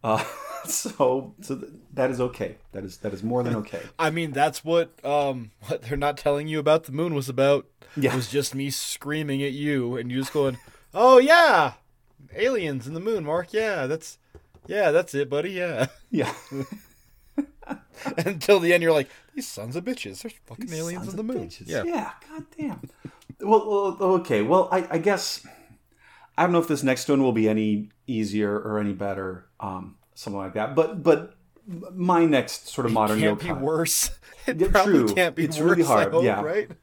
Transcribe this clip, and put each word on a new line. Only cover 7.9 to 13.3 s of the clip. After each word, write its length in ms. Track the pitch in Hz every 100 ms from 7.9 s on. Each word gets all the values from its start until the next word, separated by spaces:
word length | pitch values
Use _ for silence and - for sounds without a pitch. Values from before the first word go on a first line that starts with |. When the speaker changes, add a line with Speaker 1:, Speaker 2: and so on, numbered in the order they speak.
| -
Speaker 1:
Yeah. 160 | 135
Speaker 2:
It 40 | 131
was 120 | 120
just 260 | 143 139
me 160 | 135 139
screaming 720 | 135 - - 143 151 151 135
at 100 | 143
you 440 | 135 147 143 120 123
and 140 | 120
you 80 | 127
just 120 | 135
going, 260 | 151 139 123 - - _
"Oh, 240 | 185 247 262
yeah, 540 | 269 339 330 196 147 - _ _ _ _ 139
aliens 520 | - 233 247 165 135 117
in 80 |
the 60 | 165
moon, 240 | 196 220
Mark. 280 | 147